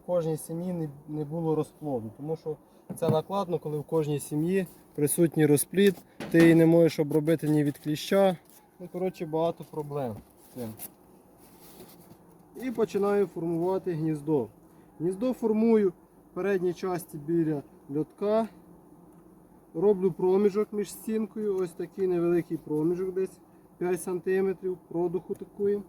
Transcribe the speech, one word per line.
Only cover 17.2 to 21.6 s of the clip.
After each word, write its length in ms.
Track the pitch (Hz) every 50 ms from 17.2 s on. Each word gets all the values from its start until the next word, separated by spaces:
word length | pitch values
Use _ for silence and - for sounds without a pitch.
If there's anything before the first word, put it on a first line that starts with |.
| 143 156 170 170 160 156 156 139 - - - - - - 139
льотка. 520 | 151 151 - - - 208 208 214 220 226 208 - - - - - - - - - - - - - - - - - - - - - - - _ -
Роблю 380 | 160 185 208 208 180 185 190 160
проміжок 600 | - 175 185 185 196 208 208 180 208 208 - 214
між 180 | 208 202 -
стінкою, 680 | - - - 220 220 220 220 196 - 220 214 208 190
ось 160 | 185